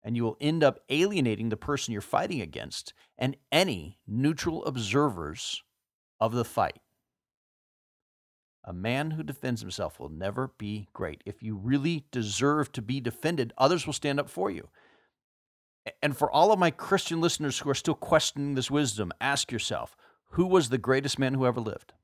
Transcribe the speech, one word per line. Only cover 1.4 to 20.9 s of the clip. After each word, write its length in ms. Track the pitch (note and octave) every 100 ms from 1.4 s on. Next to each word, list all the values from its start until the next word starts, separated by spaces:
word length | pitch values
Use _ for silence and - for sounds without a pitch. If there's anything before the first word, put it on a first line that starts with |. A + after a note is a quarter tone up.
| A2+
the 80 | G#2+
person 340 | - C#3+ -
you're 100 | G#2
fighting 400 | - - F#3 D#3+
against 520 | E2+ B1+ C2 - - _ _ -
and 200 | B2+ C#3 _
any 480 | D3 F#3+ G2 D2+ - -
neutral 600 | A2 C#3+ D#3 E3+ D#3+ -
observers 960 | B2+ G#2 B2+ D3 F2+ D2+ E2 - - _ _ _ _ _ _
of 140 | A2+
the 120 | A#2+ A#2
fight. 340 | - F2+ - _ _ _ _ _ _ _ _ _ _ _ _ _ _ _ _ _ _ -
A 80 |
man 380 | F2+ G#2+ C3 D#3
who 120 | D#3+
defends 380 | D3+ C#3 C3 A2+
himself 380 | G2+ F2+ E2+ -
will 100 | C#2
never 440 | D#2+ F#2+ A#2 C3 _
be 300 | G#2 G#2 G#2
great. 280 | - F2+ D2 -
If 180 | -
you 120 | A2 G#2
really 500 | G#2+ C#3 D3+ E3 -
deserve 600 | B2+ G#2+ G2 C#3 D3+ C#3+
to 80 | -
be 200 | G#2+ C3+
defended, 520 | A#2+ - D#3 E3 A#2 -
others 280 | C3+ F3 D3+
will 80 |
stand 260 | C#3 D3 C#3+
up 100 | C#3+
for 200 | - G3
you. 200 | F3 - _ _ _ _ _ _ _ _ _ _ _ -
A-, 60 | -
and 140 | D3 C3+
for 160 | D3
all 200 | D3 F#3
of 80 | G3+
my 120 | E3+
Christian 480 | - - G3 - E3
listeners 400 | E3 - D3 -
who 100 | C#3+
are 60 | C3+
still 200 | - D#3
questioning 600 | - D#3 - D3 C#3+ C3+
this 160 | A#2+
wisdom, 400 | C#3+ C3+ G#2 F#2 -
ask 320 | C3 C#3 -
yourself, 460 | A#2 - C#2 A1+ _ _ _ _
who 140 | - F3+
was 240 | F#3 B2
the 80 | B2+
greatest 420 | B2+